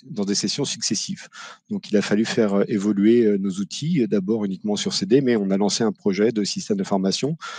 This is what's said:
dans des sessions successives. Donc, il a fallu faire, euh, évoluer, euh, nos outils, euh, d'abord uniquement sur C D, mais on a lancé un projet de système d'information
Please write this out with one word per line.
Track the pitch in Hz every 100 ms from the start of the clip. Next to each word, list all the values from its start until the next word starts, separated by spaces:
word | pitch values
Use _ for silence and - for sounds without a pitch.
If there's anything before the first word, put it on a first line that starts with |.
dans | - - 101
des |
sessions | 98 101 - 135
successives. | - - 110 - 95 - - - - -
Donc, | 101 -
il | 101
a |
fallu | - 104 113
faire, | - 107
euh, | 98 -
évoluer, | 107 101 98 104 120
euh, | 107 101
nos | 98
outils, | 90 95 - 147 170
euh, | 107
d'abord | 104 95 113
uniquement | 104 92 107 101
sur | 98
C | - 98
D, | 131
mais | 131 113
on | 98
a | 98
lancé | 101 -
un | 113
projet | 90 104 95 110
de | 113
système | 98 95 - 101
d'information | 95 101 98 - 135 165 -